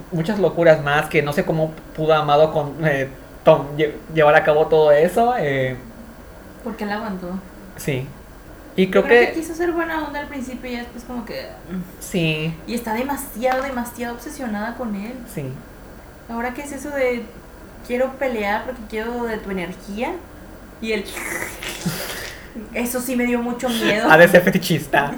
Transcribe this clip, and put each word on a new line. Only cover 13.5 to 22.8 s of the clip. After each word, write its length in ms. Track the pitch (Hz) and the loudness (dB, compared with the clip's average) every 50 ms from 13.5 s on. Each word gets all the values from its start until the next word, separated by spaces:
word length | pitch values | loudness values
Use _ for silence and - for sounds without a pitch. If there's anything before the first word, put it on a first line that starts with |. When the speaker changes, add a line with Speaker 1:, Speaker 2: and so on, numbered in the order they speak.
| 254 262 269 | 0 0 0
Speaker 2:
demasiado 520 | 277 262 240 233 233 - 240 240 240 240 | -2 -4 -6 -6 -8 -8 -8 -8 -8 -8
obsesionada 600 | 233 - 302 302 - 262 226 208 202 214 233 233 | -10 -12 -12 -12 -10 -8 -6 -6 -4 -6 -6 -6
con 200 | - 247 220 208 | -6 -6 -6 -6
él. 160 | 190 202 233 262 254 233 - - | -6 -6 -8 -10 -12 -14 -12 -10
Speaker 1:
Sí. 120 | 160 139 131 135 131 - - - - - - - - - - - - - - | -8 -8 -8 -8 -10 -14 -18 -18 -20 -18 -18 -18 -18 -18 -20 -20 -18 -14 -10
Speaker 2:
¿Ahora 240 | 233 233 233 247 247 | -8 -6 -6 -6 -6
qué 80 | 302 285 | -8 -10
es 100 | 285 285 | -10 -10
eso 160 | 277 - 294 | -10 -8 -6
de 340 | 285 277 262 247 247 233 214 208 - - - - - - - - - - - | -2 0 0 2 0 0 -4 -8 -12 -16 -18 -18 -18 -18 -18 -18 -18 -16 -8
quiero 260 | - 240 247 262 262 262 | -4 -2 0 0 0 -2
pelear 500 | - 285 262 240 214 208 202 208 226 233 | -2 -2 -2 -2 0 0 0 0 -2 -2
porque 160 | 254 247 240 214 208 | -6 -10 -10 -10 -8
quiero 360 | 220 220 226 240 240 240 233 | -6 -6 -4 -4 -4 -4 -4
de 120 | 226 220 | -4 -4
tu 140 | 208 - 196 | -6 -6 -6
energía? 600 | 196 185 170 175 185 - - - 196 214 247 311 381 339 - - - - - - - - - - - - | -4 -4 -4 -6 -8 -10 -12 -10 -6 -4 -4 -4 -4 -6 -10 -14 -18 -18 -18 -18 -18 -18 -18 -20 -14 -8
Y 120 | 233 220 220 | -4 -4 -2
él, 120 | 208 196 - - - - - - - - - - - - - - - - | -2 -4 -6 -8 -10 -8 -8 -6 -6 -8 -8 -8 -10 -10 -10 -8 -6 -6
<laughs> 880 | 170 - - - - - - - - - - - - - 233 214 - - | -4 -4 -4 -6 -8 -8 -8 -10 -10 -12 -14 -16 -14 -14 -14 -12 -8 -6
eso 260 | 220 | -4